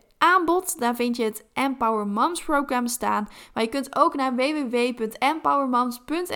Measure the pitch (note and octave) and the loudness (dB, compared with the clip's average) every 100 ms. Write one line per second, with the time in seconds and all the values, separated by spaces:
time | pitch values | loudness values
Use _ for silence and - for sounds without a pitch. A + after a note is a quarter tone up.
0 | _ - E4 F#4 D#4+ F4+ - - A#3+ A#3+ | _ 0 4 4 4 2 0 -2 -2 0
1 | A#3+ A#3+ A3 - - - C4+ C4 A3+ G#3+ | 0 0 -2 -4 -8 -2 -2 0 0 0
2 | G#3 G#3 D#4 E4+ - C#4+ C#4+ B3 A#3+ - | 0 0 0 0 0 0 0 -2 -2 -2
3 | G#3 G#3 G#3 - - - A3+ C#4 - - | -2 -2 -4 -12 -8 -4 -2 -2 -2 2
4 | D#4+ C#4 C4 B3 C4+ D4+ B3 A#3+ B3 A#3+ | 2 2 0 0 0 -2 -2 0 0 -2
5 | A3 - C4+ D#4+ C#4+ C#4+ C4+ B3 B3 A#3+ | -6 -2 -2 0 0 2 2 0 0 -6
6 | - E4 F4+ | -6 -6 -2